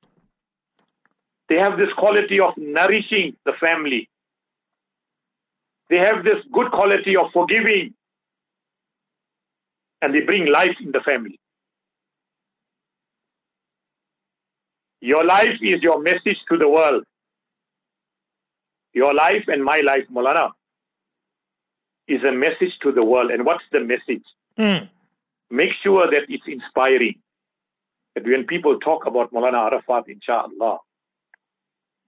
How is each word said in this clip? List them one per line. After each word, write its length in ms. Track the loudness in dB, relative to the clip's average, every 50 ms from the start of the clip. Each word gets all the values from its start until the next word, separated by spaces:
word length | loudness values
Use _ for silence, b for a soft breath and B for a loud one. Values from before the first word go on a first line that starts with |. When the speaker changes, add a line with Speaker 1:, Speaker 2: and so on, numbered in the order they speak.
| _ _ _ _ _ _ _ _ _ _ _ _ _ _ _ _ _ _ _ _ _ _ _ _ _ _ _ _ _ -2
Speaker 1:
They 80 | 0
have 200 | 2 2 2 2
this 160 | 0 -2 -2 0
quality 460 | 0 2 2 4 2 2 0 2 2
of 160 | 2 2 0
nourishing 800 | -4 -8 -6 -2 0 2 2 2 0 -2 -2 -2 -2 -2 -4 -6 _ -6
the 80 | -6 -4
family. 540 | -2 0 -2 0 -2 -2 -4 -4 -6 -6 -8 _ _ _ _ _ _ _ _ _ _ _ _ _ _ _ _ _ _ _ _ _ _ _ _ _ _ _ _ _ _ _ _ _ _ _ -2
They 100 | 0 2
have 260 | 2 2 0 0 0
this 200 | 0 0 0 -2 -4 -2
good 180 | -2 -2 0
quality 460 | 0 0 2 2 2 0 0 0 0
of 160 | 0 0 0 0
forgiving. 640 | 0 0 2 0 0 0 0 0 -2 -2 -6 -12 _ _ _ _ _ _ _ _ _ _ _ _ _ _ _ _ _ _ _ _ _ _ _ _ _ _ _ _ _ _ _ _ _ _ _ _ _ _ _ _ _
And 140 | -4 -2 -2
they 60 | -2
bring 260 | 0 0 -2 0 2
life 300 | 2 2 4 2 0 -2 -4
in 120 | -8 -6 -6
the 80 | -4
family. 400 | -2 -2 -2 -4 -4 -10 -16 _ _ _ _ _ _ _ _ _ _ _ _ _ _ _ _ _ _ _ _ _ _ _ _ _ _ _ _ _ _ _ _ _ _ _ _ _ _ _ _ _ _ _ _ _ _ _ _ _ _ _ _ _ _ _ _ _ _ _ _ _ _ _ _ _ _ _ _ _ _ _ _ _
Your 240 | -4 0 0 2 4
life 340 | 4 4 4 4 2 0 -2
is 220 | -2 -2 0 2 2
your 180 | 2 2 2
message 380 | 0 -2 -2 -2 -2 -4 -4 -4 -4 -2
to 80 | 0
the 120 | 2 4 4
world. 360 | 4 4 4 4 2 0 -2 -6 _ _ _ _ _ _ _ _ _ _ _ _ _ _ _ _ _ _ _ _ _ _ _ _ _ _ _ _ _ _ _ _ _ _ _ _ -2
Your 180 | 0 2 2 4
life 360 | 4 2 2 2 0 -2 -2
and 160 | -4 -2 0
my 160 | 0 0 2
life, 260 | 2 2 0 0 -2 -4 -4
Maulana, 400 | -2 0 0 2 0 0 -2 -4 _ _ _ _ _ _ _ _ _ _ _ _ _ _ _ _ _ _ _ _ _ _ _ _ _ _ _ _ _ _
is 160 | -6 -4 -2 -2
a 80 | -2 -2
message 460 | 0 -2 -2 -2 -2 -2 -4 -4 -2 -2
to 100 | 0 2
the 120 | 2 2
world. 260 | 2 2 2 2 0
And 160 | -2 -2 0
what's 180 | -2 -2 -2 -4 _ -4
the 80 | -2
message? 440 | -2 -2 -4 -4 -4 -6 -8 -8 -10 _ _ _ _ _ _ -2
Speaker 2:
Mm. 300 | 0 0 0 -2 -4 -10 _ _ _ _ _ _ _ _ _ _ _ _
Speaker 1:
Make 220 | -2 -2 -2 -2 -2 -4 0
sure 280 | 2 2 4 4 2
that 160 | 2 0 -2 -4
it's 180 | -8 -12 -12
inspiring. 760 | -12 -14 -14 -16 -6 -2 0 2 2 4 2 2 0 -4 -8 _ _ _ _ _ _ _ _ _ _ _ _ _ _ _ _ _ _ -12
That 100 | -8 -2
when 220 | 0 0 0 -2
people 320 | -4 -6 -2 0 0 0 0
talk 280 | 0 -2 -2 -2 -4
about 260 | -4 -2 -2 -2 -4 -4
Maulana 380 | -2 -2 0 0 0 0 -2
Arafat, 360 | -2 -4 -2 -2 -4 -4 -4 -6
inshaAllah, 720 | -12 -12 -6 -4 -4 -4 -4 -6 -8 -4 -4 -4 -4 -6 -10 _ _ _ _ _ _ _ _ _ _ _ _ _ _ _ _ _ _ _ _ _ _ _ _